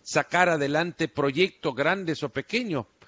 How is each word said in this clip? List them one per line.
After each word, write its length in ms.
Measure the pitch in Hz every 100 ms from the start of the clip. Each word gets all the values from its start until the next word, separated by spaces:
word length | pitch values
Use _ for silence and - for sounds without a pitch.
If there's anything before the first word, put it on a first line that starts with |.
sacar 460 | - 151 - 170 180
adelante 600 | 160 139 147 175 - 160
proyectos 640 | - 143 139 190 - 156 127
grandes 480 | 147 196 175 147
o 60 | 143
pequeños. 560 | 139 - 233 240 143 110 _